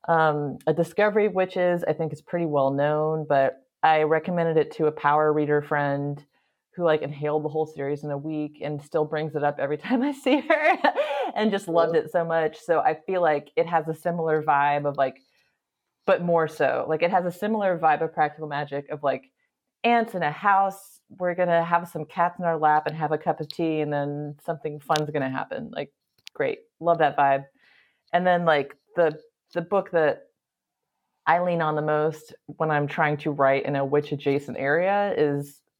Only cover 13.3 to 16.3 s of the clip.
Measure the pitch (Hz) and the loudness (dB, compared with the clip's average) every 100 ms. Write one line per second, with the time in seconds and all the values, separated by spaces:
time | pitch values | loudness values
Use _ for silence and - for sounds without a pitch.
13.3 | 147 - 160 165 170 160 160 180 175 160 | 0 -2 -4 0 0 -2 -4 -4 -2 0
14.3 | 156 147 143 143 147 143 139 135 - _ | 0 2 2 2 0 -2 0 -2 -4 _
15.3 | _ _ _ _ _ _ _ - 180 175 | _ _ _ _ _ _ _ 0 0 2